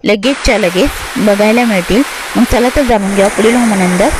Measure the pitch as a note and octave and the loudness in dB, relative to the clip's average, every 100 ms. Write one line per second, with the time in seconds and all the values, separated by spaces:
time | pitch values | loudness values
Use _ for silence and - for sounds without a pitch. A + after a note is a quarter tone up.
0 | - B3+ A3 C#4 - G#3+ G3 F3 C#4+ - | 0 0 0 -2 0 0 0 0 -2 -2
1 | - B3+ G#3+ G3+ G#3 A#3 A#3+ G3 F3 F#3+ | -10 -2 0 2 2 2 0 -2 0 0
2 | C#4+ - - - A#3+ B3 B3 C#4 C4 A3+ | 0 -6 -6 0 2 2 0 0 0 0
3 | G3 G3 G3 - A3 B3 A#3 G3 F3+ F3+ | 0 0 0 2 2 2 2 2 0 2
4 | A#3 | 0